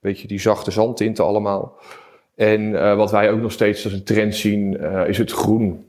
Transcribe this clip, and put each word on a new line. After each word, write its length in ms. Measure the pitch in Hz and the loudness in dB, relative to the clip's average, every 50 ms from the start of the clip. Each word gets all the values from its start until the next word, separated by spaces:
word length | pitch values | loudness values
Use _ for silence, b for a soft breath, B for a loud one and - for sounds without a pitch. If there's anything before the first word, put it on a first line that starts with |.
Beetje 260 | - 98 98 - - - | -6 -4 -4 -4 -6 -10
die 120 | 104 95 | -8 -2
zachte 320 | 92 110 104 - - - | 2 2 2 2 0 -2
zandtinten 540 | 92 107 110 117 123 - - 110 110 - 95 | 0 2 0 0 0 -2 -2 -2 0 0 0
allemaal. 520 | 82 104 107 104 101 98 98 - - B B B B B B B B B B B B _ | 2 2 0 0 -2 -2 -4 -4 -8 B B B B B B B B B B B B _
En, 400 | - 117 107 107 107 107 107 107 87 - | 0 2 4 4 2 2 0 0 2 2
eh, 120 | 104 104 | 2 4
wat 160 | 101 - 98 | 4 2 2
wij 200 | 104 104 104 104 | 2 4 4 4
ook 80 | 110 110 | 2 0
nog 120 | 113 110 | -2 -4
steeds 320 | 104 - 113 104 104 - - | -2 0 0 0 0 0 -4
als 100 | 107 98 | -6 -6
een 100 | 98 95 | -6 -4
trend 320 | - 110 107 107 107 104 | 0 0 2 0 0 -2
zien, 420 | - - 107 104 104 101 98 98 - | -2 -2 0 0 0 -2 -2 -4 -4
eh, 300 | 76 78 95 95 90 85 | -4 -4 -2 -2 -2 0
is 100 | 101 107 | 0 -2
het 140 | 113 - | -2 -2
groen. 540 | - - - 101 107 113 113 98 82 78 - | -4 -2 0 0 2 2 0 0 -2 -6 -12